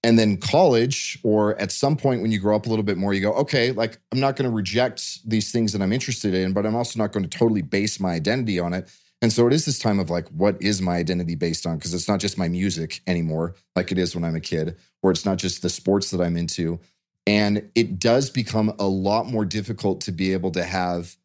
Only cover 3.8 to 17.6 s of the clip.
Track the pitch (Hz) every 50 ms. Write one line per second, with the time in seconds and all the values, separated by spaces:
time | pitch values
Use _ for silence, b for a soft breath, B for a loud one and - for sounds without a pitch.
3.8 | 117 113 - - _ _ - 131 139 135 131 135 135 123 113 110 98 92 101 120
4.8 | 127 123 - - - - - - _ 110 110 110 107 - - 120 113 107 107 101
5.8 | 98 95 110 135 - - 120 - - 104 92 92 92 92 95 101 101 107 107 117
6.8 | 117 - - 113 107 101 - 107 95 82 - - 117 117 110 101 82 - - 98
7.8 | 101 110 - - 98 90 87 82 76 104 113 135 127 110 98 87 85 85 90 95
8.8 | b b b b b b b b - 117 107 - 120 120 135 160 156 - 131 -
9.8 | - 113 104 101 92 78 87 87 87 - - 78 95 104 95 98 - 101 104 95
10.8 | 95 90 87 87 87 80 92 87 87 82 82 73 87 85 82 - - 85 82 78
11.8 | - 85 85 87 82 - 104 95 - 98 - - 90 85 87 90 95 98 90 82
12.8 | 80 78 - - _ - 90 85 82 80 80 80 82 87 90 b b b _ 92
13.8 | 90 - 95 92 90 82 - 87 85 82 80 80 80 - 85 80 78 80 85 b
14.8 | b b b _ - 95 90 85 - 101 95 92 92 92 - - - 87 - -
15.8 | - - 98 101 98 - - 90 87 85 85 85 85 82 - - 87 82 85 85
16.8 | b b b b _ _ _ _ _ 98 104 104 104 104 104 104